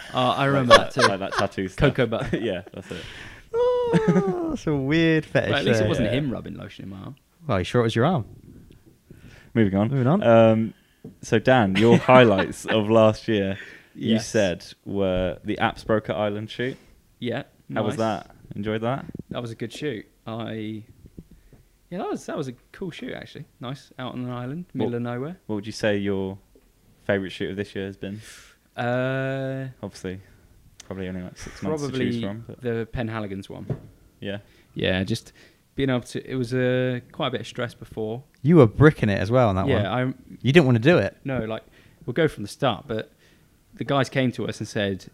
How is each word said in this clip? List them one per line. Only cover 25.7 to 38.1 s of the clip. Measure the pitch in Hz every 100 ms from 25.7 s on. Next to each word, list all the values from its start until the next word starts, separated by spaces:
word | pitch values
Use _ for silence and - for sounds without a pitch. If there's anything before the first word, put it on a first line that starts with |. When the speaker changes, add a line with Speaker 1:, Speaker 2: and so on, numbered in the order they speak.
Speaker 2:
say | - 110 104
your | 101 98 95 98 _ _ _ _ _ _ -
favourite | 101 92
shoot | - 85
of | 95
this | 101
year | 101 95
has | 95
been? | 98 107 - - - _ _ -
Speaker 1:
Uh, | 120 123 127 135 135 135 135 135 131 -
Speaker 2:
Obviously, | 98 - 92 92 - - _ _ - - -
probably | 95 92
only, | 92
like, | 90 -
six | - -
months | - 156
to | 143
Speaker 1:
probably | 131 123
Speaker 2:
choose | 120
from, | 101 110 117
but | 110
Speaker 1:
the | 123 117 110
Penhaligon's | 135 110 113 104 95 -
one. | 92 98 - - _ _ _
Speaker 2:
Yeah. | 104 101 - _ _
Speaker 1:
Yeah, | - 95 92
just | 95 117 - - - _ _
being | - 135
able | 123
to. | 120 - -
It | 131
was, | 117
uh, | 127 127 127 127 123 -
quite | - 139
a |
bit | 120
of | 117
stress | - 120
before. | - - - 110